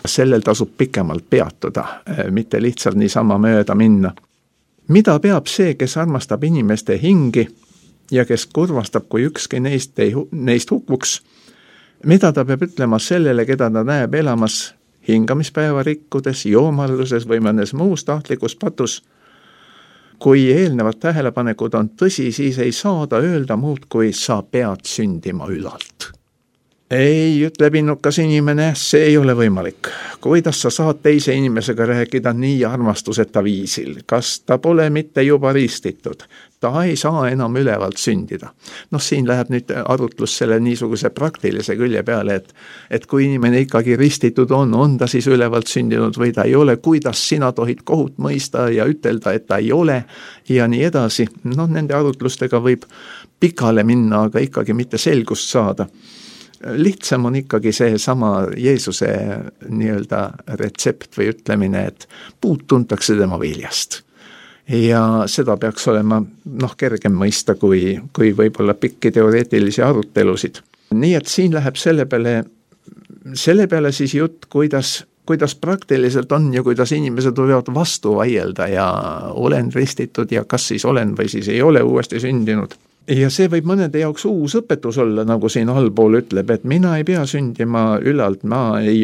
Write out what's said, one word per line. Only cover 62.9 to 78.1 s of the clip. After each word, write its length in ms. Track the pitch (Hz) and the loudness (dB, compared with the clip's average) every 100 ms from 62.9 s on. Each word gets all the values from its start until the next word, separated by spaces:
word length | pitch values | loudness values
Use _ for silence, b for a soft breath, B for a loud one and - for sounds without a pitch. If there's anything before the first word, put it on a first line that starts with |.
| 101 - | -4 0
tema 240 | 107 92 90 | 2 2 0
viljast. 640 | 76 78 - - - - _ B B B B B - | -6 -8 -8 -8 -8 -12 _ B B B B B -4
Ja 280 | 117 117 117 113 113 98 | 0 4 4 4 2 0
seda 240 | - 120 101 | -2 0 0
peaks 240 | 113 - - | -2 -4 0
olema, 300 | 107 107 110 98 - 156 135 | 2 2 0 0 -10 -14 -6
noh, 100 | 127 - | -6 -2
kergem 380 | 131 107 104 | -4 -2 0
mõista 400 | 92 98 - - 95 | 2 0 -2 -2 2
kui, 380 | 101 95 92 95 135 | 4 4 2 -4 -8
kui 220 | - 110 101 | 0 2 4
võib-olla 380 | 110 - 104 | 0 2 0
pikki 380 | 104 123 - 117 | 0 -2 -2 0
teoreetilisi 720 | 113 110 113 120 110 101 101 123 | 2 4 4 2 0 0 2 2
arutelusid. 720 | 127 98 104 101 92 - - _ _ - 107 | 2 0 0 0 0 -4 -10 _ _ -4 0
Nii 160 | 156 165 | 2 0
et 100 | - | -2
siin 240 | - 185 | 0 0
läheb 240 | 156 139 127 | 0 -2 -2
selle 300 | 170 160 135 | 0 0 0
peale, 240 | 120 117 113 110 _ _ _ - - _ - 135 131 | -2 0 -2 -4 _ _ _ -20 -20 _ -20 -16 -4
selle 320 | - 196 190 | 2 4 4
peale 240 | 160 143 | 2 0
siis 240 | 139 139 143 | 0 -2 0
jutt, 320 | 165 - - | -2 -4 -6
kuidas, 540 | 143 147 139 127 - - _ - | 0 0 0 -2 -6 -12 _ -4
kuidas 260 | 156 143 - | 0 0 -2
praktiliselt 720 | 165 190 - 135 123 127 - | -4 -4 0 2 2 0 0
on 160 | 147 151 127 | 0 2 2
ja 80 | 123 | 0
kuidas 260 | 120 123 151 | 2 0 0
inimesed 400 | 143 120 131 123 | -2 0 0 2
võivad 320 | 131 131 123 | 2 2 0
vastu 480 | 135 170 - 107 | -2 -2 -2 0